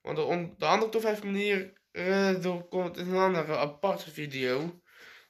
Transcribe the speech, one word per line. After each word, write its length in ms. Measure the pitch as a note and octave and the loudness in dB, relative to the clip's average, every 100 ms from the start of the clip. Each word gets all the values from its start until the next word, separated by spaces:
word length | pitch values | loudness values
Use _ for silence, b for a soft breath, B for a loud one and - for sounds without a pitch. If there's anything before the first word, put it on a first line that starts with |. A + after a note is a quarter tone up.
Want 160 | - D3+ | -6 -2
de 60 | |
on-, 320 | C#3 F3 E3+ - | 0 0 -2 -2
de 80 | D3+ | 2
andere 240 | G3 A3 | 4 4
Top 100 | A3+ | 0
vijf 240 | A3 G#3+ | 0 -2
Manieren, 480 | G3+ G3 G3+ G3 F#3+ - _ | -2 -2 0 0 -2 -14 _
eh, 540 | - F3+ G3 G3 F#3 | -6 0 2 2 2
er 180 | F3 F3 | 0 -4
komt 320 | F3 F#3 F3+ E3+ | -4 -4 -4 -4
in 120 | F3+ | -2
een 80 | F#3 | 4
andere 400 | F#3+ F3+ D#3 D3 | 4 4 0 0
aparte 540 | C#3+ - G3 F3 - | 0 0 -2 -2 -6
video. 720 | D3+ D3 C3+ B2+ C3 E3 F3 B B B B | -10 -8 -2 0 0 -2 -8 B B B B